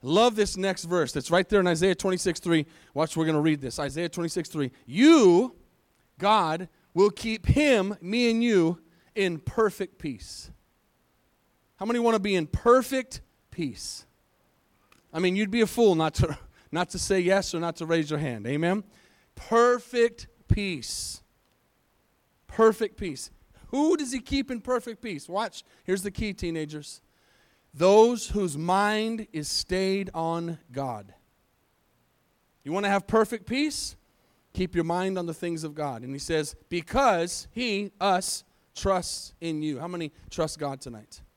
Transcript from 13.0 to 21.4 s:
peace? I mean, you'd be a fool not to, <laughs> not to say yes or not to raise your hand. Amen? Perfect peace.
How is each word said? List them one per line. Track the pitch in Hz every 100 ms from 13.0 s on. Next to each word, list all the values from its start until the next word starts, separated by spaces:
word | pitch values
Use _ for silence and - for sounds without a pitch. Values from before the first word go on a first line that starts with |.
| 247 - - _ _
peace? | - 151 107 - - - _ _ _ _ _ _ _ _ _ _
I | 160
mean, | 185 190
you'd | 214
be | 233
a | 220
fool | - 226
not | 165 160
to, | - 165 143 -
<laughs> | _ _
not | 156 180
to | 180
say | - 190
yes | 180 190 190
or | 170
not | 170 160
to | 160
raise | 165 147
your | 151
hand. | 147 113 104
Amen? | 147 170 196 196 _ _ _ _ -
Perfect | - 233 240 247 - 247 233 233 - _ _
peace. | - 202 160 113 - - - _ _